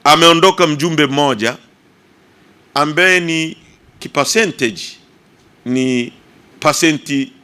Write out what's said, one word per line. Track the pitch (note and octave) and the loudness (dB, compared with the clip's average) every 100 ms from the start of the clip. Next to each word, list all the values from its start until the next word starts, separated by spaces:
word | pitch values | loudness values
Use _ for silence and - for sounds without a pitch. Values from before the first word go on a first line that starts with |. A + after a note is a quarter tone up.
ameondoka | C#3+ D#3 E3 E3 F#3 - E3+ | 2 4 6 6 4 2 0
mjumbe | D3 E3 D#3+ D3 | 0 -2 0 0
mmoja | C#3 C#3+ A#2+ A2+ B2+ _ _ _ _ _ _ _ _ _ _ _ | 0 0 0 -4 -6 _ _ _ _ _ _ _ _ _ _ _
ambaye | C#3 D3 D3+ F#3 F3+ | -2 -2 2 2 2
ni | E3+ D#3+ D#3+ - _ _ _ _ | 0 -4 -6 -8 _ _ _ _
kipercentage | - - C3+ A3 G#3 - A#2+ F#2+ - - _ _ _ _ _ _ | -8 -4 -2 0 -2 -2 -4 -4 -14 -18 _ _ _ _ _ _
ni | A#2+ B2+ C3 B2+ A#2+ - _ _ _ _ | -6 -4 -2 -2 -4 -10 _ _ _ _
pasenti | D#3 - E3 D3+ - C#3 C3+ - | -2 0 0 -2 -4 -6 -6 -10